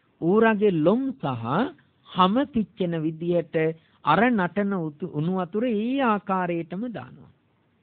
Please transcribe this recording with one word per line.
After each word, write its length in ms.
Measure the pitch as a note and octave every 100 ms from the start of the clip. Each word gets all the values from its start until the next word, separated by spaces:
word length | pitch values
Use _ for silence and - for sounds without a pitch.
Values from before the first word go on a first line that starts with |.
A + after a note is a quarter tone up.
| _ -
ඌරගේ 520 | E3 G#3 A3+ G#3 G#3
ලොම් 300 | E3+ D#3 A#3 C4+
සහ 340 | G#3 C#3 A#2+ A2+ D#3 C#4+ - _ _ -
හම 260 | F#3 F#3 A#3 C#4+
පිච්චෙන 480 | A#3 F#3+ - F3+ E3
විදිහට 580 | D#3 D#3+ E3+ F3 E3 E3 D#3+ D#3+ _ _
අර 220 | D3 E3
නටන 520 | B3 A3+ F3 G3+ G3+ G3
උතු-, 360 | D#3+ D3 F3
උණු 220 | D3 E3
වතුර 300 | F#3 F3+ G#3 B3+
ඒ 360 | G#3 A3+ C4+
ආකාරයටම 840 | B3 G#3 - F#3+ F3 E3+ E3+ F3+ B3
දානවා. 440 | F3 - - - _ _ _ _ _